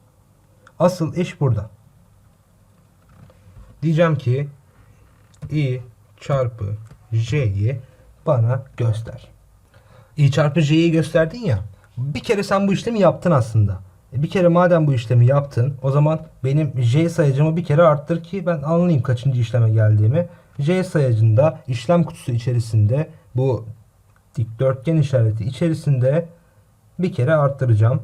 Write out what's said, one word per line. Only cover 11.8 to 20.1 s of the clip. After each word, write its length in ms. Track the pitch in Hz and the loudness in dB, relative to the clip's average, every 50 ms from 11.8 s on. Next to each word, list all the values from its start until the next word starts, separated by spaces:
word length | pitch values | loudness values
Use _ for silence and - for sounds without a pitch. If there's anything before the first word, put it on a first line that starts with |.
| _ _ _ | _ _ _
Bir 240 | 127 127 143 151 240 | -8 -8 -6 -8 -6
kere 220 | - - 220 202 | -4 -2 -2 -2
sen 260 | 190 - 202 196 202 196 | -2 -2 -2 0 0 0
bu 40 | |
işlemi 280 | 190 - - 240 233 214 | 0 -2 -2 -2 0 2
yaptın 300 | 190 160 151 - - 180 | 2 2 2 2 0 0
aslında. 500 | 160 131 113 - - 110 101 95 92 - - - _ _ _ _ - | 2 2 0 0 0 0 0 0 -2 -6 -14 -20 _ _ _ _ -6
E, 80 | 127 | -6
bir 80 | 156 165 | -4 -2
kere 180 | - 196 175 175 | 0 2 2 4
madem 380 | 165 175 180 175 175 160 156 | 4 4 4 4 4 2 2
bu 80 | 143 135 | 2 0
işlemi 320 | 117 - - 127 120 120 | -2 -2 2 4 4 4
yaptın, 480 | 123 139 143 139 - - 120 120 143 - - | 4 4 2 0 -2 -2 -2 -2 -2 -4 -4
o 80 | - 135 | -4 -2
zaman 300 | 135 147 147 156 160 160 - - - - - | 2 2 2 2 0 -2 -6 -12 -12 -8 -4
benim 380 | 131 143 156 156 139 - 131 | -2 0 0 -2 -2 -2 -2
J 260 | 123 117 123 151 170 170 | 0 2 2 2 0 0
sayacımı 480 | - - 156 143 123 139 151 160 160 | 0 0 0 2 2 2 0 0 0
bir 80 | 175 165 | -2 -2
kere 180 | - 143 156 | 0 2 4
arttır 400 | 175 160 147 143 - - 170 170 | 4 4 4 2 -2 -4 -6 -6
ki 240 | 170 - 196 196 165 | -6 -8 -10 -6 -4
ben 160 | 175 170 147 | -4 -4 -4
anlayayım 400 | 139 156 170 170 180 180 160 123 | -2 -2 0 2 2 2 2 0
kaçıncı 380 | - - 120 - - 139 127 120 | 0 -2 -2 -2 -2 -2 0 0
işleme 300 | 117 - - 120 113 110 | -2 -2 0 0 2 2
geldiğimi. 580 | 110 110 107 110 107 104 107 110 | 2 2 4 4 4 4 2 2